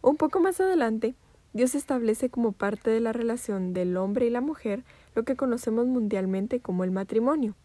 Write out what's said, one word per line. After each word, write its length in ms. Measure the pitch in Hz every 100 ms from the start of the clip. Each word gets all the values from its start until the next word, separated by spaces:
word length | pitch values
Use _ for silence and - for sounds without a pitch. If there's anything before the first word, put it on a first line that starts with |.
Un 160 | 254 302
poco 220 | 302 370
más 200 | 359 359
adelante, 540 | 381 359 233 220 226 254 _ _ _
Dios 220 | 214 247 285
establece 540 | - 262 226 220 254
como 220 | - 233
parte 380 | 202 202 208 -
de 100 | 226
la 140 | 226
relación 600 | 226 233 240 - 202 185
del 220 | 185 180 185
hombre 300 | 190 208 240
y 60 |
la 100 | 240
mujer 420 | 277 311 220 202 - - -
lo 100 | -
que 120 | 233 262
conocemos 500 | 269 240 240 220 247
mundialmente 720 | 254 214 202 190 190 202 247
como 240 | - 180
el 80 | 185
matrimonio. 640 | 185 196 220 240 311 233 202